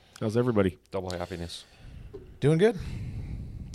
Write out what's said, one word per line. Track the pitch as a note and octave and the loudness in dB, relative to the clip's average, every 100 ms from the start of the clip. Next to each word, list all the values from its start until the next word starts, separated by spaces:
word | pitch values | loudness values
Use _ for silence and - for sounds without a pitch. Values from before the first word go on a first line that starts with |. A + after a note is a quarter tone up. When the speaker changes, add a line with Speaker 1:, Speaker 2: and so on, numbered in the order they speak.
| _ - | _ -6
Speaker 1:
How's | A2 A2+ | 0 2
everybody? | B2 A2 F#2+ - _ | 4 6 4 2 _
Speaker 2:
Double | G2 F#2 | -6 -4
happiness. | F2 F2 F2 E2+ - - - - - - - - - | -4 -4 -6 -6 -10 -16 -20 -18 -16 -16 -16 -18 0
Speaker 3:
Doing | C3+ D#3+ | 4 6
good. | G#3+ G3 - - - - - - - - - | 6 4 -4 -6 -6 -6 -6 -8 -8 -10 -4